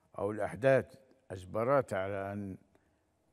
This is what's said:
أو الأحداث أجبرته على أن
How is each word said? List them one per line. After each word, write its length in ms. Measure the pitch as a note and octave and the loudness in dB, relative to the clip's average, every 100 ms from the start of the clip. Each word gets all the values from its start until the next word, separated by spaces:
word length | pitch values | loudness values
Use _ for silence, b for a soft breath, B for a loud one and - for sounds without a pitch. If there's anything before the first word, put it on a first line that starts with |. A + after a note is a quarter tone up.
| _ - | _ -4
أو 140 | G2+ | -4
الأحداث 640 | G#2+ G2 F2+ C3+ C3 F#2+ - _ _ _ | -2 -4 2 4 4 2 -10 _ _ _
أجبرته 640 | G2+ F#2 G#2 A#2 C#3+ A2 G2+ | -14 -6 -2 2 2 2 -2
على 360 | F#2+ G2+ G2 | -2 -4 -6
أن 240 | G2+ G2+ F#2 _ _ _ _ _ _ _ | -6 -8 -10 _ _ _ _ _ _ _